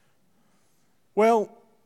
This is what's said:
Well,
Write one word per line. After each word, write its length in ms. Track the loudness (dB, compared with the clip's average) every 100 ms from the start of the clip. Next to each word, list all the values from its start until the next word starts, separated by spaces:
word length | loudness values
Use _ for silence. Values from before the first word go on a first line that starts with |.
| _ _ _ _ _ _ _ _ _ _ _ -2
Well, 420 | 0 0 -4 -14 _ _